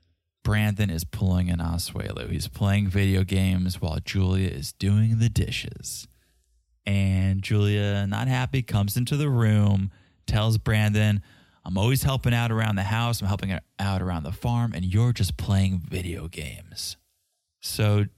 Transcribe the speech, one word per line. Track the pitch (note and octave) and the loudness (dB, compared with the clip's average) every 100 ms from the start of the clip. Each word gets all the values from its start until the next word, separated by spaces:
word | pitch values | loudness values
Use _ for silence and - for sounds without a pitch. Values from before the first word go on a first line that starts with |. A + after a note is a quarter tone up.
| _ _ _ _ | _ _ _ _
Brandon | - G#2+ G#2+ G2+ G2+ | 0 2 2 0 0
is | E2 | -2
pulling | F2 - F#2+ F2+ F2+ | -6 -2 2 2 2
an | E2+ | 0
Asuelu. | E2+ E2+ - - - - G#2+ | -2 -4 -4 -8 -8 -8 -6
He's | - - | -6 -6
playing | - G2+ G2+ G2 | -2 2 2 2
video | G2+ G2 F#2+ F#2 | 2 2 2 2
games | F#2+ F#2+ F#2 F#2 F2 | 2 2 2 0 -2
while | D#2+ D#2+ - | -4 -4 -2
Julia | G2 F#2 F#2+ F#2 | 0 2 2 0
is | C#2 - | -4 -10
doing | - G2 G#2 A2 A2+ | -2 2 4 4 4
the | A#2 | 2
dishes. | - - - - - - - - _ _ _ _ _ _ _ - | 2 0 -4 -8 -12 -12 -14 -16 _ _ _ _ _ _ _ -2
And | G2 G2 F#2+ F#2+ F#2+ | 2 2 2 2 0
Julia, | - G#2+ G2+ G#2 G2+ G2+ G2+ | 0 2 4 2 0 0 -2
not | G#2+ C3 | -2 0
happy, | C3 B2+ C3 | 0 -2 -4
comes | A#2 G#2 G2+ B2 | -2 0 0 -2
into | B2 D3 | -2 0
the | D3 | 0
room, | B2 A2 G#2+ G#2 G2 F#2+ - _ _ - | 2 4 4 4 2 0 -8 _ _ -2
tells | G#2+ A2 G#2+ | 0 2 0
Brandon, | - G#2+ G#2+ G#2 G#2+ G#2 - - _ _ E2 | 2 2 2 2 2 0 -4 -20 _ _ -6
"I'm | F#2+ | 0
always | A2+ C3 | 0 2
helping | C#3+ C3 A#2+ | 0 0 0
out | A#2+ A#2+ | 0 0
around | A2+ A2 G2 | 0 0 -2
the | |
house. | F#2+ A2+ A#2+ A2+ | -2 -2 -2 -2
I'm | G2 | -2
helping | G2+ G2 F2+ - - | -2 -4 -6 -8 -6
out | G2 F#2 | -2 -2
around | F2+ E2+ | -2 -4
the | C#2+ | -6
farm, | G#2 A#2+ A#2+ A#2 | -4 -2 0 -2
and | - F#2 | -2 0
you're | G2+ A#2+ | 2 2
just | A#2 F#2+ - | 2 -2 -4
playing | - G2 F#2+ F#2 | 0 2 2 0
video | D#2 F2+ E2+ E2 - | -4 -6 -6 -8 -10
games." | - C#2+ - - - - - _ _ _ _ _ _ | -10 -10 -10 -14 -12 -12 -12 _ _ _ _ _ _
So | - - G#2+ G#2 G2+ | -8 0 2 2 0